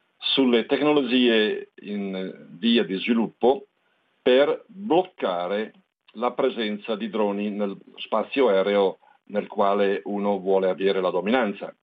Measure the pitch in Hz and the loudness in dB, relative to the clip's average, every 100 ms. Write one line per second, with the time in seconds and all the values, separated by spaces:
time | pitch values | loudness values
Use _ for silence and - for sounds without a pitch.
0 | _ - - - 127 117 110 139 147 151 | _ -8 -2 2 4 2 2 0 2 2
1 | 123 127 120 110 107 - - - - 104 | 2 2 4 4 2 -2 -10 -16 -10 -8
2 | 98 95 92 - - - 117 117 90 92 | -6 -8 -8 -12 -20 -4 0 2 0 -4
3 | 110 117 104 - 120 139 - _ _ _ | 0 0 0 0 0 0 -4 _ _ _
4 | _ _ 127 127 147 - - 95 107 165 | _ _ 4 4 4 0 -8 -10 0 0
5 | 185 - 107 87 90 104 107 _ _ _ | 0 -6 -4 -2 -2 -4 -6 _ _ _
6 | _ 107 123 123 131 107 107 104 - 107 | _ -6 -6 -2 -2 -2 -6 -6 -6 -6
7 | 113 104 104 101 104 101 101 95 - - | -6 -2 -2 -2 -4 -4 -6 -6 -16 -16
8 | - 110 101 139 123 95 98 101 95 - | -4 -4 -2 2 4 4 2 2 2 -2
9 | _ _ - 101 95 101 101 101 98 98 | _ _ -8 -6 -6 -2 0 2 0 0
10 | - 101 101 98 92 95 95 92 98 92 | -4 -4 -2 -2 0 2 2 0 0 0
11 | 92 90 95 127 107 98 - - | 0 -2 0 0 0 -6 -12 -16